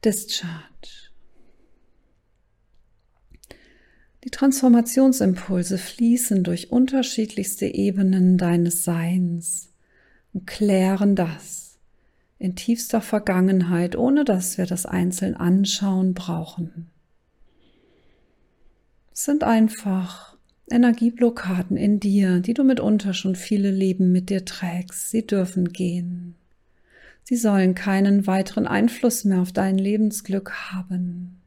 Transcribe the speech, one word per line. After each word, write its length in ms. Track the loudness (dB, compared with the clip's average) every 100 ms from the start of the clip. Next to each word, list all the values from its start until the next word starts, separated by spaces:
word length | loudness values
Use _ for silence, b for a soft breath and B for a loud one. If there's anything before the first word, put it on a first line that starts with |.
Discharge. 1080 | 0 -2 -6 -8 -8 -12 -16 -20 -20 -20 -20 -20 -20 -20 -20 _ _ _ _ _ _ _ _ _ _ _ _ _ _ _ _ _ _ -20 -20 b b b b b b b
Die 80 | -14
Transformationsimpulse 1500 | 0 2 4 6 6 4 4 4 4 2 0 -2 -2 -2 -4
fließen 680 | -6 -2 2 2 2 0
durch 280 | 0 -4 -2
unterschiedlichste 960 | 2 2 2 -2 -4 -4 -4 -6 -4 -4
Ebenen 720 | 0 0 2 2 4 4 4
deines 440 | 4 2 2 0
Seins 880 | -2 -2 0 0 0 -4 -4 -6 -6 _ _ _ _ _ _
und 140 | -12 -12
klären 680 | -2 2 4 2 2 2 2
das 600 | 0 -4 -14 -16 -18 _ _ _ _ _ _ _
in 160 | -6 -6
tiefster 440 | -2 -2 0 -4
Vergangenheit, 960 | -2 -2 0 2 4 4 2 0 0 0
ohne 300 | 2 2 2
dass 320 | 0 -2 -4
wir 80 | -4
das 220 | -4 -4
einzeln 480 | -2 -2 -2 -4 -2
anschauen 800 | 2 2 2 -2 -2 0 0 -2
brauchen. 720 | -6 -6 -6 -10 -10 -10 -18 _ _ _ _ _ -20 _ _ _ _ _ _ _ _ _ _ _ _ _ _ _ _
Es 120 | -10 -2
sind 180 | 0
einfach 920 | 2 4 2 0 -4 -4 -4 -12 -20 _ _ _ -4
Energieblockaden 1080 | 2 4 4 0 2 0 0 -6 -4 -2 0
in 220 | 2 2
dir, 400 | 2 2 4 2
die 160 | 0 2
du 80 |
mitunter 500 | 2 2 2 0 0
schon 220 | -4 -4 -4
viele 340 | -2 0 0
Leben 420 | 2 0 2 2
mit 200 | 2 0
dir 140 | -4 -4
trägst. 680 | -8 -6 -6 -8 -10 -4
Sie 160 | -4 -2
dürfen 440 | -2 0 -2 -2
gehen. 600 | -2 -4 -4 -6 -10 -12 -18 _ _ b b b b b b
Sie 120 | -6 0
sollen 400 | 2 4 4 0
keinen 500 | -2 2 4 2 2
weiteren 400 | 0 -2 -4 -2
Einfluss 600 | 2 0 2 -2 0 0
mehr 160 | 0
auf 100 | 0
dein 260 | 0 0 0
Lebensglück 920 | 0 0 0 -2 -6 -6 -6 -14 -10
haben. 680 | -10 -8 -6 -6 -6 -12 -16